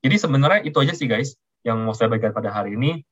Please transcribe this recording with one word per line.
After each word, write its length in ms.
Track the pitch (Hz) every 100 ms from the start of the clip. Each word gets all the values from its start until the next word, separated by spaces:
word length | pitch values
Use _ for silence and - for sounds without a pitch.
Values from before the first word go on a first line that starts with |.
Jadi 120 | - 214
sebenarnya 520 | 165 139 147 208 165
itu 120 | 147
aja 160 | 139 170
sih 120 | 135
guys, 320 | 110 139 - _ _
yang 160 | 117 113
mau 120 | 113 110
saya 160 | 113
bagikan 240 | 113 110 107
pada 160 | 110
hari 240 | 104 98 104
ini. 240 | 139 165 -